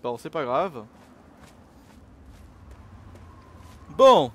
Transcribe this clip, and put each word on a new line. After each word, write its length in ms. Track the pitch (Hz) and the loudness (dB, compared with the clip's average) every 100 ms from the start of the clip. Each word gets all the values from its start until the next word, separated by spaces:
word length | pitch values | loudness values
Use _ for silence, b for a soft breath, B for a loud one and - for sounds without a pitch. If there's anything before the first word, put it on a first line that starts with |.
Bon, 160 | 123 120 | -10 -10
c'est 120 | 160 | -10
pas 160 | 165 131 | -8 -4
grave. 400 | 131 185 135 110 - - - - - - - - - - - - - - - - - - - - - - - - - - - - - - | -2 -4 -8 -18 -20 -20 -20 -20 -20 -20 -20 -20 -20 -20 -20 -20 -20 -20 -20 -20 -20 -20 -20 -20 -20 -20 -20 -20 -20 -20 -20 -20 -20 -20
Bon. 420 | - 262 226 131 | 6 8 8 4